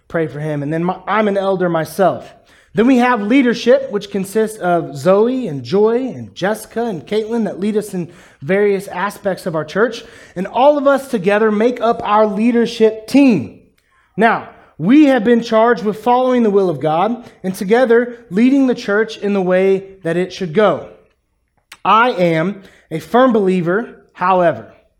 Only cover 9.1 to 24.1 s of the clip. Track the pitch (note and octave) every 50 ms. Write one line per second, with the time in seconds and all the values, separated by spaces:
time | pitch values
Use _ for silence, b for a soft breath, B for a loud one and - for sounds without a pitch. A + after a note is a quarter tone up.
9.1 | G3+ - - G3+ F3+ F3+ - F#3+ D#3+ D#3 D3+ D#3 - F#3+ A3+ B3+ A3+ - - B
10.1 | B B B B B E3+ F#3+ - - A3+ B3+ D4 D4+ D4 C4+ C#4 C#4 B3+ C4+ -
11.1 | - A3 D#3+ G3 G3+ G#3+ A3+ A3 G#3+ G#3 A3 B3+ B3 - G#3+ A#3 A#3 - - G3+
12.1 | G#3 G#3+ A3 G#3+ G3 G3+ A3+ A#3+ A#3 A#3+ A3+ A3 - - A3 G#3+ G#3+ - - -
13.1 | - C#4 C#4+ C4 G#3+ D3+ A2 F#2+ - - _ _ _ _ _ _ _ _ _ _
14.1 | _ F3+ G#3+ A3+ G3 D3+ A2+ B B B B B B - D3+ F#3+ C4 D#4 D4+ C4+
15.1 | C4 B3 G3 A#3 A#3+ A#3 A#3 - A3 A3 A3+ A#3+ A#3+ F#3+ F#3+ G#3+ G3 - - B3
16.1 | A#3+ B3+ B3+ B3+ B3+ B3 A#3 G#3+ G3 G3+ F#3+ F3+ D#3 C3 C3+ D#3 D#3 E3 F#3+ A3
17.1 | A#3+ - B B B B B F#3+ F#3 - G#3+ F#3 A3+ B3 C4 A3+ A#3 A#3 B3 A#3+
18.1 | A#3+ - - - F3 G3+ A#3+ C4 C#4 C#4 C4+ B3+ A#3 A#3+ - - G3+ G#3+ A3 A3
19.1 | - - G3+ G3+ G3+ G3 F#3 F3+ F3+ F#3 F#3+ G3 F#3+ F#3 F#3+ - - - - E3
20.1 | E3 F3 F#3 F#3 - - G3 E3 D3+ G3+ G#3+ G3 D3+ A#2 - - - - _ _
21.1 | _ _ _ _ _ _ _ _ _ _ _ _ - - - F3+ G3+ A3 A#3+ B3+
22.1 | A#3 F3+ F3+ E3+ E3 D#3+ E3 G3 G3 B B B B B B B D#3 D#3+ - -
23.1 | - A#3+ C4 C4 A3 A3+ G3 F#3 F#3 F#3 D#3+ E3+ F3+ G#3+ A#3 - - - _ _